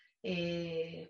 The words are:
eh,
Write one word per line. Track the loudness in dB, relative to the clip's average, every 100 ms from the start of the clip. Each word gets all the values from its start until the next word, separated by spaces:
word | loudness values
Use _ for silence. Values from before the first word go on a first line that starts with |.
| -20 _
eh, | 0 2 2 2 0 0 -2 -6